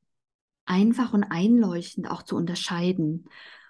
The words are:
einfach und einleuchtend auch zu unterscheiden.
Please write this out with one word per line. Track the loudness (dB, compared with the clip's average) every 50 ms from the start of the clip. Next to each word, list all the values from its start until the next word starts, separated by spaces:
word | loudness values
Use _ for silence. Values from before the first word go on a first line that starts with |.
| _ _ _ _ _ _ _ _ _ _ _ _ _
einfach | 0 2 4 4 4 4 2 0 0 0
und | 0 0
einleuchtend | 0 -2 0 4 4 4 4 4 2 -2 -6 -8 -8 -10 -8 -8 -8
auch | -8 -10 -8
zu | -6 -4
unterscheiden. | -4 -2 -4 -4 -6 -6 -6 -4 -2 0 0 0 0 -2 -2 -4 -6 -10 -16 -20 -20 -20 -20 -20 -20 -20